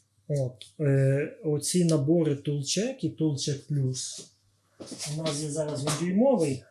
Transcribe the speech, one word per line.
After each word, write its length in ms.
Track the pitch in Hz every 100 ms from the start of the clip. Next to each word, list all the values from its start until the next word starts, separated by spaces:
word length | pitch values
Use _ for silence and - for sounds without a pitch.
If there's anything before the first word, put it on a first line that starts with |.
| _ _ _
От. 380 | 147 127 - - -
Е, 560 | 147 135 135 139 156 -
оці 400 | 156 147 - 180
набори 500 | 170 156 139 175 156
Toolcheck 640 | 139 - 147 135 180 240 269
і 160 | 156 -
Toolcheck 400 | 156 139 - 135 -
Plus. 540 | 147 131 131 - - - _ _ _ _ _ - - 151
У 80 | 151
нас 200 | 160 147
є 80 | 151
зараз 340 | 151 151 139
він 80 | 147 147
дюймовий, 640 | 175 185 262 233 151 131 -